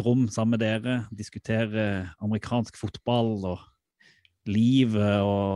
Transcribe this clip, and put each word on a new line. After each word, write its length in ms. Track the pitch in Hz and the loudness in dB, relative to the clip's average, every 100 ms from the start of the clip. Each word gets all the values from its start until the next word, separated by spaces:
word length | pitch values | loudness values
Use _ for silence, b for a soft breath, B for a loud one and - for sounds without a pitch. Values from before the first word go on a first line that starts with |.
| 113 | 2
rom 220 | 127 117 | 2 2
sammen 260 | 117 113 113 | 0 0 2
med 60 | |
dere, 360 | 110 110 123 127 113 | 0 -2 -2 -4 -6
diskutere 760 | 104 104 110 - 110 110 110 107 98 87 - | -12 -14 -12 -4 -2 -2 -2 -2 -2 -6 -6
amerikansk 540 | 104 107 - 120 110 - | -4 -4 -2 -2 -4 -6
fotball 540 | 104 - - 120 113 107 | -10 -6 -2 0 0 -2
og 220 | 92 90 - _ _ _ b b b _ 107 | -6 -8 -10 _ _ _ b b b _ -4
livet 720 | 104 117 135 123 107 104 101 | 2 4 4 4 4 2 4
og, 220 | 101 101 98 | 2 2 0